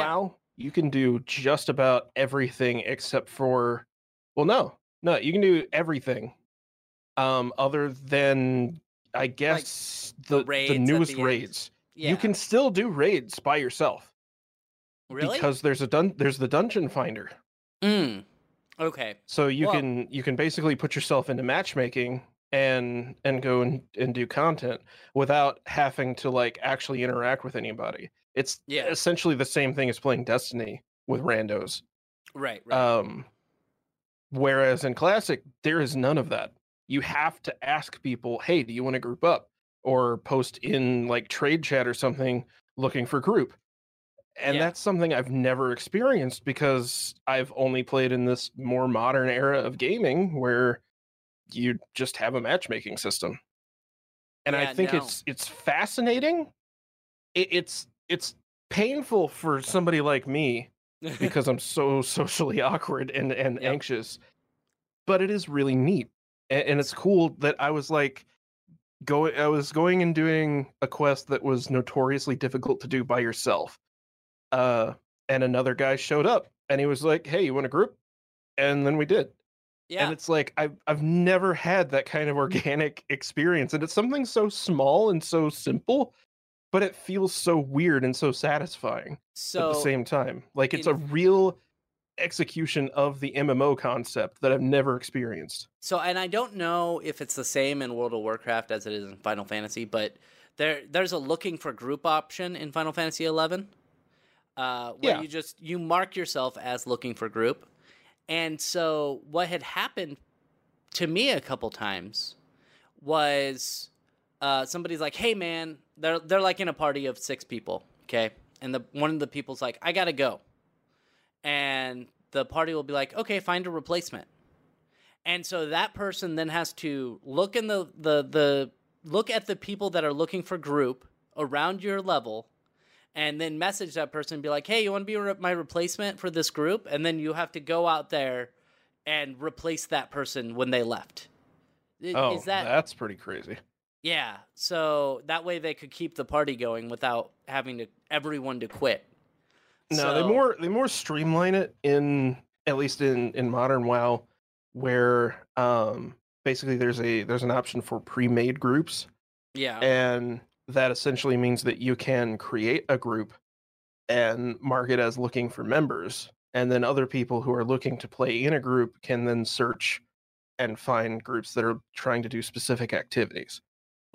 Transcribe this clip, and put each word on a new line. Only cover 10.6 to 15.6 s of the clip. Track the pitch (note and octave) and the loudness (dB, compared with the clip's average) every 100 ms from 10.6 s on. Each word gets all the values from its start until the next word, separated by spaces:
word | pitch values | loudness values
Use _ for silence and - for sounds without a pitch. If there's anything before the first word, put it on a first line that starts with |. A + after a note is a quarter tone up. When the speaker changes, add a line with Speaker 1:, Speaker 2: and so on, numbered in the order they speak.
| C3+ | 2
Speaker 2:
at | C3+ | 4
Speaker 1:
newest | B2+ D#3+ D3+ | 4 4 2
Speaker 2:
the | C3 | 2
end. | B2+ | 0
Speaker 1:
raids. | A#2+ G#2 - - _ _ - | 0 -2 -10 -14 _ _ -6
Speaker 2:
Yeah. | D#3 | -2
Speaker 1:
You | F#3 | 0
can | A3 | 2
still | G3 - A#3 C4+ | 0 2 4 4
do | F3+ A#3 | 2 0
raids | D3 D#3+ F3+ A2+ - | 2 4 2 -2 -4
by | C#3 D3+ | 0 0
yourself. | B2+ - D3+ F2+ - _ _ _ _ _ _ _ _ _ - | 0 0 0 0 -10 _ _ _ _ _ _ _ _ _ -12
Speaker 2:
Really? | C3 D3+ C#4 | -4 -2 0
Speaker 1:
Because | D3+ C3 | 0 2